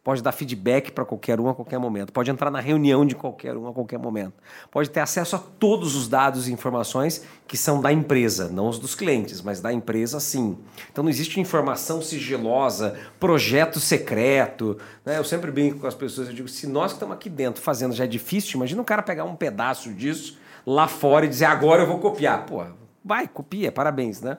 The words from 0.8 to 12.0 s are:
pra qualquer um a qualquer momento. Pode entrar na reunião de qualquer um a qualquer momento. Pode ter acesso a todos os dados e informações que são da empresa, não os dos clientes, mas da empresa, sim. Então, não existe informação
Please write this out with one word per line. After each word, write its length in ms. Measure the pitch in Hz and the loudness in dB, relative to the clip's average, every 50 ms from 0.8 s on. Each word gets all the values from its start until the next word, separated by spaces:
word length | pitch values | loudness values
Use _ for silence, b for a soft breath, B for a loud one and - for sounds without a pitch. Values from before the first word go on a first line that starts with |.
| 139 - - | 2 -2 -6
pra 100 | 135 123 | -6 -4
qualquer 340 | - 120 98 - - 117 | -4 -6 -6 -2 0 0
um 120 | 110 117 131 | 2 2 0
a 40 | 127 | -2
qualquer 240 | 127 117 - - 127 | -4 -6 -6 -6 -4
momento. 340 | 123 120 107 101 101 95 _ | -4 -4 -4 -6 -8 -4 _
Pode 180 | 127 123 131 | -2 0 0
entrar 180 | 135 127 143 143 | 0 0 -2 -2
na 120 | 139 135 | -2 -2
reunião 440 | 120 143 156 151 147 143 135 135 147 | 0 2 2 4 6 6 6 6 6
de 100 | 143 127 | 4 2
qualquer 420 | - - 131 - - - 127 123 | -2 -6 -10 -10 -10 -10 -10 -8
um 100 | 117 117 | -8 -10
a 60 | 120 120 | -8 -8
qualquer 260 | 127 120 107 123 120 | -8 -8 -6 -8 -8
momento. 360 | 123 120 110 107 98 92 - B B B B B B B | -6 -6 -6 -6 -6 -8 -12 B B B B B B B
Pode 180 | - 139 151 143 | -2 -2 -2 0
ter 120 | - 165 | 0 0
acesso 340 | 147 143 - 185 170 170 - | 0 0 0 -2 -2 -2 -4
a 40 | 180 | -6
todos 580 | - - - - 226 202 220 190 170 151 135 | -6 -12 -2 2 4 4 4 2 0 -2 -2
os 100 | 143 123 | -2 -2
dados 400 | 113 131 131 135 139 131 127 123 | 2 2 4 4 4 2 0 -4
e 60 | 127 123 | -4 -6
informações 720 | 117 - 127 123 120 117 - - 131 139 165 156 - B B B B B | -4 -4 -2 -2 -2 -2 -2 0 0 0 0 -2 -4 B B B B B
que 120 | - - | -8 -6
são 240 | 123 - 156 147 143 | -2 2 2 2 4
da 100 | 131 143 | 4 4
empresa, 560 | 151 156 151 - 143 127 120 113 101 95 92 | 4 4 4 4 4 4 4 2 2 -2 -4
não 220 | 85 90 95 101 117 | -4 -2 -2 0 -2
os 100 | 117 113 | -2 -4
dos 160 | - - - | -6 -8 -6
clientes, 460 | - 196 170 139 117 98 - 104 90 | -2 0 2 2 2 0 -4 -8 -8
mas 180 | 87 104 101 92 | -6 -6 -6 -4
da 140 | 87 113 123 | -4 -4 -4
empresa, 440 | 120 113 - 110 113 113 117 143 147 | -2 -2 -2 0 0 0 0 -2 -4
sim. 360 | 143 - - 135 120 104 87 - B B B B B B | -4 -2 -2 0 0 -2 -2 -6 B B B B B B
Então, 140 | B 147 147 | B 0 0
não 80 | 160 | 0
existe 300 | 143 120 160 - - 190 | 0 0 -4 -2 -2 -2
informação 600 | 180 180 170 156 135 139 123 - - - 160 165 | -2 2 0 0 2 0 -2 -4 -4 -4 -4 -4